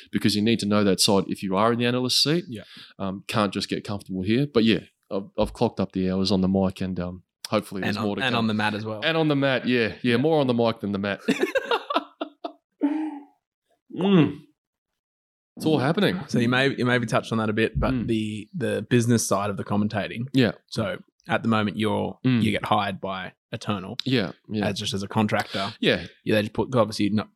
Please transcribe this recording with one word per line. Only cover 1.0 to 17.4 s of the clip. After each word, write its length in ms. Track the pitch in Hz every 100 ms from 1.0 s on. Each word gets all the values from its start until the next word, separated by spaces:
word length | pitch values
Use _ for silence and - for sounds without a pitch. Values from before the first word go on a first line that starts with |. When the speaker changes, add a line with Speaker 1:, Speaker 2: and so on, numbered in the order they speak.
Speaker 1:
side 240 | - 98 -
if 160 | 95
you 140 | 98 92
are 160 | 110
in 80 | 117
the 60 | 120
analyst 360 | 123 127 -
seat. 220 | 139 170 -
Speaker 2:
Yeah. 140 | 110 - - - -
Speaker 1:
Um, 240 | 95 98 -
can't 260 | 113 101
just 160 | 101 -
get 140 | 90
comfortable 400 | - 101 - 92
here. 240 | 92 117 143
But 160 | 120
yeah, 160 | 110 98 - _ -
I've, 140 | 98 98 -
I've 160 | 107
clocked 280 | - 117 -
up 100 | 95
the 180 | 95 92
hours 220 | 95 95
on 100 | 95
the 60 | 95
mic 320 | 95 95 -
and, 200 | 95 92
um, 240 | 87 90 - _ -
hopefully 320 | 107 - 101
there's 140 | 98 101
Speaker 2:
And 60 |
on, 40 | 104
Speaker 1:
more 100 | 101
to 60 |
Speaker 2:
and 120 | 131
Speaker 1:
come. 40 | 120
Speaker 2:
on 80 | 113
the 80 |
mat 200 | 107 107
as 100 | 104
well. 160 | 110 107
Speaker 1:
And 140 | 151 160
on 100 | 156
the 80 | 143
mat, 300 | 135 127 113
yeah. 220 | 123 107
Yeah, 60 | 85 123
Speaker 2:
Yeah. 40 | 117
Speaker 1:
more 220 | 151 156
on 60 | 131
the 80 |
mic 240 | 117 117 110
than 140 | 101
the 60 | 98
mat. 200 | 101 95 -
<laughs> 40 | - - 523 - 466 - 320 - - - _ - - _ - 285 311 311 285 - _ _ _ _ _ _ -
Mm. 380 | 190 185 143 - - _ _ _ _ _ _ _ _ _ _ -
It's 100 | 156
all 120 | 147
happening. 420 | 131 170 170 90 -
Speaker 2:
So 100 | 117
you 100 | 120
may, 200 | 127 139 -
you 80 |
maybe 220 | 123 123 117
touched 260 | 123 -
on 60 |
that 120 | 113